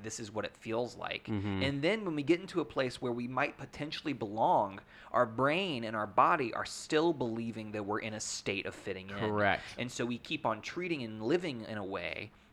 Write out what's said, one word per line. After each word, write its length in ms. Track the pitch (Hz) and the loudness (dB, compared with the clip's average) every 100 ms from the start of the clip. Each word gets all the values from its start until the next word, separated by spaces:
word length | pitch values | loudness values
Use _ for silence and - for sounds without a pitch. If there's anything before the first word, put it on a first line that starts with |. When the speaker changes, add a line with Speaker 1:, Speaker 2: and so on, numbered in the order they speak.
Speaker 1:
this 160 | 107 - | -8 -8
is 120 | 107 | -6
what 120 | 104 98 | -4 -4
it 100 | - | -6
feels 400 | 117 110 120 - | -2 0 0 -4
like. 300 | 85 101 - | -6 -4 -2
Speaker 2:
Mm-hmm. 340 | 107 101 95 | -2 0 2
Speaker 1:
And 180 | 135 139 | 2 2
then 240 | 156 220 196 | 2 2 0
when 100 | 151 | 0
we 80 | |
get 160 | 139 175 | 4 2
into 200 | 190 180 | 2 -2
a 40 | 147 | -2
place 360 | - 131 - | 0 -2 -2
where 100 | 123 | -4
we 140 | 120 120 | -2 -2
might 300 | 127 143 - | 0 0 -2
potentially 540 | 117 - 147 - 160 | -12 -8 -8 -6 -4
belong, 640 | 127 104 107 147 160 101 95 - - - | -4 -2 2 4 4 4 -2 -16 -20 0
our 120 | 117 120 | 2 2
brain 600 | 113 135 165 196 131 113 | 4 4 4 0 -2 -2
and 100 | 110 | -2
our 120 | 107 | 2
body 460 | 98 147 170 120 | 6 8 6 2
are 120 | - - | -2 -4
still 460 | - - 156 165 | -6 2 4 4
believing 580 | 151 123 113 117 110 107 | 4 0 0 -4 -6 -6
that 120 | 104 101 | -4 0
we're 140 | 107 | 0
in 140 | 110 | -2
a 60 | 107 | -6
state 460 | - - - 98 95 | -6 -4 -2 -2 -2
of 100 | - | -6
fitting 340 | - 95 95 | -6 -6 -6
in. 60 | 101 | -2
Speaker 2:
Correct. 460 | 107 104 101 90 - - | 0 4 4 4 0 -6
Speaker 1:
And 120 | 123 | -4
so 140 | - 120 | -2 -2
we 120 | 120 | -4
keep 260 | - 160 120 | -4 -2 0
on 160 | 110 | -2
treating 420 | - 175 180 156 | -4 -6 -4 -4
and 180 | 113 110 | -4 -2
living 440 | 110 180 180 120 110 | 0 2 0 -6 -6
in 80 | 107 | -6
a 80 | 95 | -4
way 460 | 95 85 - 107 - - | -4 -4 -6 -10 -14 -16